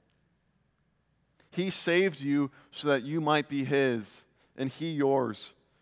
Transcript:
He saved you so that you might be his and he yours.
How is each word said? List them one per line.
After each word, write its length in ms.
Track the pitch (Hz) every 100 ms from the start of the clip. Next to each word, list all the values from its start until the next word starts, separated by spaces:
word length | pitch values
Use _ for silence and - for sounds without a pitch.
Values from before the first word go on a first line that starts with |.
| _ _ _ _ _ _ _ _ _ _ _ _ _ _ _
He 180 | - 185
saved 520 | - - 175 190 143
you 300 | 139 143 139 - _
so 180 | - 147
that 140 | 139
you 180 | 131 160
might 280 | 151 151 147
be 160 | 143
his 600 | 131 143 135 120 101 - - _ _ -
and 140 | 135
he 220 | - 165
yours. 600 | 156 139 139 120 104 - - _ _